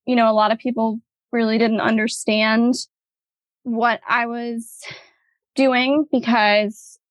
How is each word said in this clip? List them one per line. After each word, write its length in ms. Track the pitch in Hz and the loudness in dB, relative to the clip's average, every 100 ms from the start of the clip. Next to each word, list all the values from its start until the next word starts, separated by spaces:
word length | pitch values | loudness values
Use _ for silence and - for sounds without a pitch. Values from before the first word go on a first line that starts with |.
| - | -2
You 100 | 247 | 2
know, 140 | 226 | 2
a 40 | |
lot 180 | 214 214 | 4 2
of 60 | 226 | 0
people 420 | 247 240 226 226 - _ _ | -4 -2 -2 -4 -10 _ _
really 260 | 233 220 220 | -2 0 2
didn't 240 | 226 220 | 0 0
understand 920 | - 220 220 - - 214 220 220 240 - - _ _ _ _ _ _ _ | 0 0 -2 -4 -4 0 0 2 0 -2 -6 _ _ _ _ _ _ _
what 380 | 247 226 233 220 - | -8 -2 -2 -2 -2
I 180 | 233 233 | -4 -4
was 560 | 233 240 233 226 - - - - _ _ _ _ - | -6 -8 -10 -12 -18 -20 -20 -20 _ _ _ _ 0
doing 500 | 269 247 254 294 294 | 2 2 2 0 0
because 880 | 247 240 233 208 208 214 - - - _ | -2 0 2 4 2 0 -6 -18 -20 _